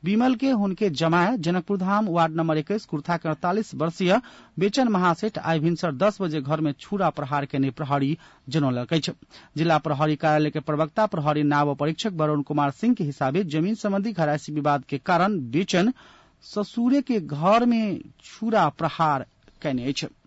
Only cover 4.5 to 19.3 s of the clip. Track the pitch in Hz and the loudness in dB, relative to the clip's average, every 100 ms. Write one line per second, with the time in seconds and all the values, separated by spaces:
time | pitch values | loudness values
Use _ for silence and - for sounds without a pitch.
4.5 | - 190 202 254 202 180 165 214 - - | -2 0 2 2 2 2 2 -2 -4 -2
5.5 | 165 156 170 175 135 196 208 185 151 131 | 0 0 0 -2 0 0 0 -4 -4 -2
6.5 | 156 156 135 - 202 180 - 143 143 139 | -2 -2 -4 -6 0 0 -2 -4 -4 -2
7.5 | 139 135 127 143 143 139 160 - - - | -2 -2 -2 -2 0 0 -2 -8 -20 -4
8.5 | 143 143 123 123 165 - - - - - | 0 2 0 0 -2 -2 -10 -16 -20 -14
9.5 | - 160 156 156 139 156 151 160 151 151 | -2 2 2 2 0 0 2 2 2 2
10.5 | 151 143 147 156 - 214 180 147 151 147 | -2 -4 -2 -2 0 0 0 0 2 2
11.5 | 147 147 139 147 160 226 175 151 151 143 | 2 2 0 -2 -2 -6 -2 0 0 0
12.5 | 147 143 - 226 247 151 139 131 147 196 | 0 0 0 0 2 0 -2 0 0 -2
13.5 | 151 175 220 208 196 202 196 151 151 - | 0 -2 -2 -2 -2 -2 -2 0 0 -4
14.5 | 151 147 143 127 143 - 175 185 208 123 | -2 0 0 -2 -8 0 2 2 0 -2
15.5 | 131 - 139 208 - - - _ _ - | -2 0 2 0 -2 -10 -20 _ _ -10
16.5 | - 208 - 240 277 262 233 151 143 170 | -6 -6 -2 2 2 2 -2 -2 -2 4
17.5 | 220 247 233 220 170 - _ - - 220 | 4 4 2 0 -4 -8 _ -20 -8 0
18.5 | 220 160 - 160 - 160 139 127 | 2 2 2 -6 0 0 0 -4